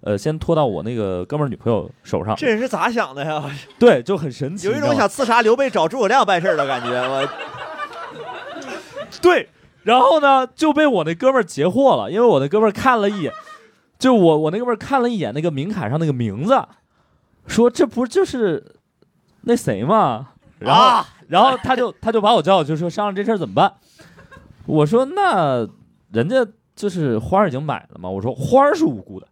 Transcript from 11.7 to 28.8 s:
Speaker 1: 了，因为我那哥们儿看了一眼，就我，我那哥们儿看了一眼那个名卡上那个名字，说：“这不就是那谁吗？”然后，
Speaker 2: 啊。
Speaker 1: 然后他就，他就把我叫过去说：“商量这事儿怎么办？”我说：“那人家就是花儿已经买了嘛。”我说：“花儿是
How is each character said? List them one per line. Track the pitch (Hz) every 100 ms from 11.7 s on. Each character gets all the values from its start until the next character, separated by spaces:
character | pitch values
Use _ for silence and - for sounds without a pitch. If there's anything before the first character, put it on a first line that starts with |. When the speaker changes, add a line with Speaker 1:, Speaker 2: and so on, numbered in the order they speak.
| 202 269 151
Speaker 1:
了， | 101
因 | 185
为 | 240
我 | 151
那 | 139
哥 | 202
们 | 220
儿 |
看 | 214 254 240
了 | 208
一 | 208
眼， | 143 - - - _ _ _ _
就 | 262
我， | 240 170 156
我 | 156
那 | 190
哥 |
们 | 247
儿 | 226
看 | - 269
了 | 240
一 | 226
眼 | 131
那 | 123
个 | 170
名 | 139 156
卡 | 202 107
上 | 143
那 |
个 | 160
名 | 131 117 98
字， | 175 254 - _ _ _ _ _ _ _ -
说 | - 240
：“这 | 240 277
不 | 233 247
就 | 349
是 | 381 262 208 156 - _ _ _ _ _ _ _
那 | - 240
谁 | - 101
吗？” | 123 220 170 113 131 _ _ _
然 | -
后， | 202
Speaker 2:
啊。 | 254 233 - _ _
Speaker 1:
然 | 165
后 | 254 254
他 | -
就， | 254 240 -
他 | 214
就 | 226
把 | 208
我 | 226
叫 | 156 190
过 |
去 | 147 156
说 | 175
：“商 | 160 208
量 |
这 | 190
事 | 202
儿 | 220
怎 | 135
么 |
办？” | 98 190 - _ _ - - - - - _ -
我 | 151
说 | 147 226 262 370
：“那 | 392 220 151 123 110 - _ _ _
人 | 214 139
家 | 262 240 _ _
就 | - 208
是 | 175 147 113
花 | 113 190
儿 | 202
已 |
经 | 127
买 | 151 117 -
了 | -
嘛。” | 90
我 | 95
说 | 107 127
：“花 | - 254
儿 | 226
是 | 359